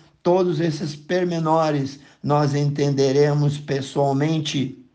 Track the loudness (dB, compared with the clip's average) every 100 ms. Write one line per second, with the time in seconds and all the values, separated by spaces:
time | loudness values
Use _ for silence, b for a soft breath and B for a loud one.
0 | B _ 0 2 2 0 -2 -2 -6 -10
1 | -4 -2 -2 -2 0 2 2 0 -4 -8
2 | B B -2 0 2 0 0 0 0 2
3 | 2 4 4 4 0 -2 -4 -6 -4 -2
4 | 0 0 0 -2 -2 -4 -4 -6 -20